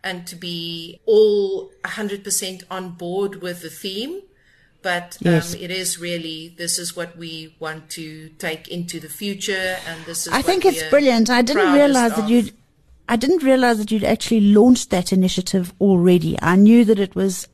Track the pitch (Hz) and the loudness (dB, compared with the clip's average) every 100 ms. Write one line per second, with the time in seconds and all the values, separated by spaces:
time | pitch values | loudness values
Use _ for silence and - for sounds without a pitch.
0 | 190 180 175 170 180 170 170 170 165 - | -10 -12 -14 -14 -10 -10 -10 -12 -14 -12
1 | - 214 214 208 196 190 - _ - - | 2 4 6 4 -2 -4 -10 _ -12 -8
2 | 208 202 196 190 190 185 - 185 185 175 | -8 -8 -6 -6 -6 -12 -14 -12 -12 -12
3 | 175 185 196 196 180 175 160 - 196 190 | -8 -6 -6 -8 -12 -12 -14 -14 -12 -10
4 | 262 381 392 _ _ _ _ _ 190 175 | -10 -12 _ _ _ _ _ _ -6 -6
5 | 175 - 170 165 - 170 175 185 175 175 | -8 -6 0 0 -2 -12 -10 -8 -8 -8
6 | 170 170 160 160 165 170 170 - 170 175 | -8 -8 -8 -14 -16 _ -8 -8 -8 -10
7 | 170 170 170 160 160 _ 160 160 156 - | -12 -12 -16 -16 -18 _ -14 -14 _ -16
8 | 156 156 156 156 175 165 - 175 175 165 | -14 -16 -20 _ -10 -10 -12 -12 -10 -12
9 | 156 - 202 196 202 190 185 185 - 165 | -14 -12 -10 -8 -6 -4 -6 -8 -12 -16
10 | 160 170 - 220 277 381 381 269 156 285 | -12 -10 -4 -2 0 2 2 0 2 2
11 | 277 233 220 247 240 302 370 285 285 262 | 4 2 2 2 2 2 4 4 4 4
12 | 233 226 214 240 202 _ _ _ _ _ | 2 0 2 2 0 _ _ _ _ _
13 | - 233 269 359 262 262 247 226 208 220 | -4 -2 2 2 4 4 4 0 -2 -2
14 | - 220 - 233 202 208 247 254 - 185 | 0 -2 0 2 6 6 8 6 2 -4
15 | 185 190 185 180 180 190 180 - 202 185 | 0 0 2 -2 -2 -4 -4 0 2 4
16 | 180 180 160 - 165 185 208 233 214 208 | 4 4 2 -2 2 6 8 8 6 2
17 | 190 185 196 185 - | 0 -2 -4 -4 -14